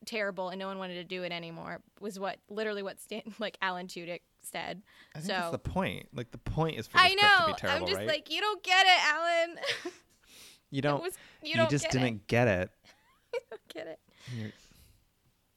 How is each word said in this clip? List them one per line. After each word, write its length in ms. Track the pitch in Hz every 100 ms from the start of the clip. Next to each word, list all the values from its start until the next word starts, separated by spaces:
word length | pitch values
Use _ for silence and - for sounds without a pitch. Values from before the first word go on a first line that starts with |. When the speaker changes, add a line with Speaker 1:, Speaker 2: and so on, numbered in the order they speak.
| -
Speaker 1:
terrible 460 | 233 202 190 185
and 80 | 190
no 80 | 190
one 120 | 190
wanted 160 | 185 175
to 100 | 175
do 180 | 185
it 100 | 180
anymore, 480 | 170 170 165 156 170 - _
was 180 | 202 190
what, 200 | 190 - _
literally 320 | 208 220 202
what 180 | 196 -
Stan, 220 | - 220 226
<laughs> 80 | 202
like, 180 | 208 -
Alan 240 | 190 180 185
Tudyk 340 | 180 170 175 - _
said. 400 | - 175 165 175 - - - 151
Speaker 2:
I 40 |
think 80 | 170
that's 180 | 190 170
Speaker 1:
So 60 |
Speaker 2:
the 60 | 160
point. 500 | - - 175 95 - 127
Like, 160 | 120
the 80 | -
point 400 | - 110 160 -
is 80 | -
for 120 | -
the 40 |
Speaker 1:
I 60 | 370
Speaker 2:
script 120 | 392
to 220 | 415 392 330
be 40 |
Speaker 1:
know. 40 | 294
Speaker 2:
terrible, 260 | - 285
Speaker 1:
I'm 40 | -
just 100 | 392
Speaker 2:
right? 100 | 427
Speaker 1:
like, 220 | 302 -
"You 100 | 320
don't 220 | 415 415
get 240 | - 370 381
it, 260 | 359 302
Alan." 440 | 302 339 339 339 320 - - -
<laughs> 80 | - _ _ _ - - - _
Speaker 2:
You 100 | 139
don't, 180 | 143 143
Speaker 1:
It 20 |
was, 120 | 339 - - -
you 60 | -
Speaker 2:
you 60 | -
Speaker 1:
don't 120 | 640
Speaker 2:
just 140 | 143 -
Speaker 1:
get 60 |
Speaker 2:
didn't 140 | 131 127 107
Speaker 1:
it. 100 | -
Speaker 2:
get 180 | 113 120
it. 240 | 92 92 -
Speaker 1:
<laughs> 560 | - - _ _ _ 480
You 60 | -
don't 180 | 440 - 330
get 120 | -
it. 100 | - _ _ - 123
Speaker 2:
You're 120 | 107 - - - - _ _ _ _ _ _